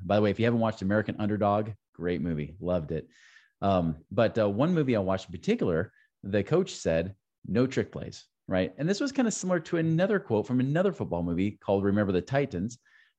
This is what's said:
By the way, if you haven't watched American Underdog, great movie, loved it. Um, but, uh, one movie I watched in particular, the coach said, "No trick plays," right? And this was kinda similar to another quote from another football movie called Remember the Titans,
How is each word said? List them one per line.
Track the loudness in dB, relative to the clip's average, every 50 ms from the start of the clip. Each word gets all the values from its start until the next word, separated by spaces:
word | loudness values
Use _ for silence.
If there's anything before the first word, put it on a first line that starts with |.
By | -2 0 2
the | 4
way, | 4 2
if | 2 2
you | 2
haven't | 2 2 2
watched | 0 0 -2 -2
American | 0 0 2 2 0 0 -2 -2
Underdog, | -2 -2 0 2 2 2 2 2 0 -4 -8 -12 _ _ _
great | -6 -4 -2 -2 -2
movie, | -2 -2 -2 -4 -6 -8 -10 -6
loved | -4 -2 -2 -2 -2 -4 -6
it. | -6 -8 -10 _ _ -20 -20 -20 -20 _ _ _ -2
Um, | 0 2 2 2 2 0 -2 -4 -8 -4
but, | 0 2 2 2 2 2
uh, | 0 2
one | 2 2 0 2 2
movie | 2 2 2 0
I | 0
watched | 0 0 -2 -2 -4
in | -8 -14
particular, | -6 -2 -2 -2 0 0 0 0 0 -2 -4 -8 _ _ _ _ _ -6
the | -2 -2 0
coach | 0 2 2 0 0 0 -4
said, | -4 -2 0 0 0 0 -2 -6 _ _ _ _ _ -6
"No | -2 0 2 2
trick | 2 0 -2 -4 -4
plays," | -6 -10 -10 -12 -14 -16 -20 _ _ _ _
right? | -2 0 0 0 0 -2
And | -2 -2
this | -2 0 0
was | -2 -2
kinda | 0 0 0 0
similar | -2 -2 -2 -2 -2 -2
to | -2 -2 -2
another | 0 2 2 2 2 2 2 0 0
quote | 0 0 0 0 0
from | 2 0 0
another | 2 2 2 2 2 0 0
football | -2 -4 -4 -2 -2
movie | -2 0 0 0 0 0 -2 -4
called | -2 0 2 2 4
Remember | 4 2 2 2 2 0
the | 0
Titans, | 0 0 0 -2 0 -2 -4 -4 -4 -6 -8 -12 _ _ _ _ _ _ _